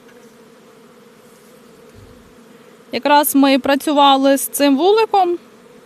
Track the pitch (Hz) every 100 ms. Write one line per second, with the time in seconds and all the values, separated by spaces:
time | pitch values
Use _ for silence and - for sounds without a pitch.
0 | - - - - - - - - - -
1 | - - - - - - 233 - 233 -
2 | - - - - - - - - - 240
3 | 320 294 294 277 277 269 269 269 - 285
4 | 285 269 269 277 - - 285 269 349 427
5 | 440 403 359 349 - - - -